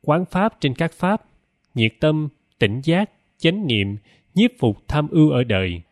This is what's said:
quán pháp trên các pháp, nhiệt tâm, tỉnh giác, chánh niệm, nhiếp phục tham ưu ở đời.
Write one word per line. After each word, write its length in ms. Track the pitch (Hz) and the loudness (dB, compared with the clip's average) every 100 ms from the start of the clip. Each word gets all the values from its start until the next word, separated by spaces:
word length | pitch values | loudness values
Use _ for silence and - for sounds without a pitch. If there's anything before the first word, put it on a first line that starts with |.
quán 240 | - 151 | 0 -2
pháp 360 | 185 180 214 _ | 0 -2 -2 _
trên 140 | 147 | -4
các 180 | 123 165 | -2 -6
pháp, 320 | - 180 214 _ _ _ _ _ | -4 -2 -2 _ _ _ _ _
nhiệt 200 | - 110 - | -2 -2 0
tâm, 280 | 156 156 151 _ _ _ | 0 0 -4 _ _ _
tỉnh 220 | 107 110 | -2 -2
giác, 260 | 135 170 208 _ _ _ | -2 -2 -2 _ _ _
chánh 280 | 165 190 190 | -2 -2 -2
niệm, 300 | 110 98 104 _ _ _ | 0 0 -4 _ _ _
nhiếp 160 | - 240 - | 0 0 2
phục 300 | 123 104 _ | -2 -2 _
tham 200 | 147 151 | -4 -2
ưu 220 | 165 151 | 4 4
ở 140 | 135 | 4
đời. 380 | 123 98 92 87 - | 0 0 -2 -6 -10